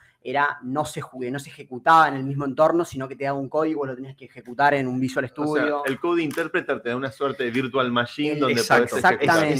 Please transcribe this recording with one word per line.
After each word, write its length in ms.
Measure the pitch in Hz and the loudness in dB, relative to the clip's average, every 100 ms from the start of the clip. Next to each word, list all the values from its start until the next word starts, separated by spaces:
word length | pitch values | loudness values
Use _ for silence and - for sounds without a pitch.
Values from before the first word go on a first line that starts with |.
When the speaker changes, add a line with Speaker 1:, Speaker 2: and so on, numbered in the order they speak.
| _ _ | _ _
Speaker 1:
era 380 | - 135 143 - | -4 0 0 -2
no 200 | 123 139 | -6 -4
se 180 | 151 - | -4 -6
ju-, 300 | - 131 123 | -10 -8 -6
no 80 | 139 | -6
se 100 | 143 | -8
ejecutaba 600 | - - 123 160 160 151 | -16 -14 -2 6 6 6
en 60 | 139 | 2
el 80 | 135 | -4
mismo 180 | 139 | -4
entorno, 400 | 139 131 156 170 | -2 2 4 4
sino 240 | 170 139 131 | 0 -6 -10
que 80 | 131 | -6
te 80 | |
daba 160 | 139 139 | -4 -4
un 80 | 131 | -4
código, 380 | 151 160 151 135 | -2 -2 -2 -4
lo 100 | 127 | -6
tenías 220 | 131 135 | -12 -16
que 80 | 127 | -20
ejecutar 480 | 127 120 120 143 | -20 -8 2 4
en 120 | 143 127 | 4 0
un 140 | 127 | -2
Visual 260 | 131 139 127 | -2 -2 -4
Speaker 2:
O 20 | |
sea, 60 | |
Speaker 1:
Studio. 520 | - 151 151 151 147 139 | -4 -2 0 0 0 -2
Speaker 2:
el 120 | 127 | -2
Code 240 | 170 170 | 0 0
Interpreter 600 | 156 156 160 180 - 127 | -2 -4 -4 -2 -2 -4
te 80 | 120 | -4
da 80 | 123 | -4
una 120 | 135 | -6
suerte 360 | - 139 135 123 | -4 -4 -2 -2
de 60 | |
virtual 380 | 120 131 135 127 | 0 0 0 0
machine 440 | 120 120 - 147 | 0 -2 -2 -2
Speaker 1:
El 60 | 151 | 0
Speaker 2:
donde 200 | 131 120 | 0 2
Speaker 3:
Exacto. 280 | 113 135 135 | 4 4 4
Speaker 2:
podés 160 | 135 175 | 2 2
ejecutar. 180 | - | 4
Speaker 1:
Exactamente, 300 | 143 - 156 139 | 4 4 4 2